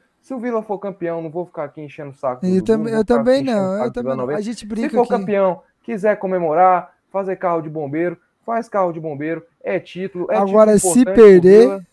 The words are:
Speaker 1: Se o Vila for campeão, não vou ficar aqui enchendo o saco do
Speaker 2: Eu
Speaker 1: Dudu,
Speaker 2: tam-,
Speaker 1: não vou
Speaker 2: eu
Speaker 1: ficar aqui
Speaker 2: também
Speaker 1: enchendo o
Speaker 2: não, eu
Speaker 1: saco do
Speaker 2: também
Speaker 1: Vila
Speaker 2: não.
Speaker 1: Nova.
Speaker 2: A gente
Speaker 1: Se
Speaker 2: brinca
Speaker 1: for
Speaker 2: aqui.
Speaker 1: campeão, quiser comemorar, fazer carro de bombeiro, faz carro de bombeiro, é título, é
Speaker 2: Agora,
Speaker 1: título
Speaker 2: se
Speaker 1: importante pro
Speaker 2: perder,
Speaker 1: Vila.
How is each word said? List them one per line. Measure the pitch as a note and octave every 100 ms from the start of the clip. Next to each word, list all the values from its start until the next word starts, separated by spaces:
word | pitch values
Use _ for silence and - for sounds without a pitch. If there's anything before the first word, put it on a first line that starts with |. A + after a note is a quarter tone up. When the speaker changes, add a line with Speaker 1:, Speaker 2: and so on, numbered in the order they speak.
| _ _
Speaker 1:
Se | _
o | C4
Vila | B3 A3+
for | A3 F#3+
campeão, | G3+ F3+ E3+ E3
não | E3
vou | D#3+ E3+
ficar | -
aqui | C#3+ D#3
enchendo | D3 - C#3+
o |
saco | C3+ C3+ B2+
do | F#3
Speaker 2:
Eu | F#3
Speaker 1:
Dudu, | F3
Speaker 2:
tam-, | A3
Speaker 1:
não |
vou | A3
Speaker 2:
eu | A3
Speaker 1:
ficar | G#3+ A#3+
aqui |
Speaker 2:
também | A#3 C4
Speaker 1:
enchendo | C4+ G#3+
o |
Speaker 2:
não, | F#3+
eu | G3
Speaker 1:
saco | A#3+
do |
Speaker 2:
também | B3
Speaker 1:
Vila | B3 C4
Speaker 2:
não. | B3
Speaker 1:
Nova. | D3
Speaker 2:
A |
gente | G#3+ A3
Speaker 1:
Se | G#3
Speaker 2:
brinca | A3 C#4+
Speaker 1:
for | A3+
Speaker 2:
aqui. | A#3+
Speaker 1:
campeão, | A#3+ F#3+ G3+ F#3+ F3 _ _
quiser | - A3+ G#3+ G#3
comemorar, | F#3+ F#3 E3 D#3 F#3 F3+ F3 _ _
fazer | G3 F#3+ F#3
carro | F3+ E3+
de | D#3
bombeiro, | D#3 C#3+ D3+ F3 E3+ _ _ -
faz | A3+ A3+
carro | G#3 F3+
de | E3+
bombeiro, | D#3 C#3 D3+ E3 - _
é | - F#3
título, | F3 F3 F#3+ F3+ F3
é | G#3+
Speaker 2:
Agora, | G3 G#3 G#3+ G#3
Speaker 1:
título | F#3
Speaker 2:
se | G#3
Speaker 1:
importante | A#3+ G3
pro | G#3+
Speaker 2:
perder, | F#3 F3 G#3
Speaker 1:
Vila. | B3 D4 C4+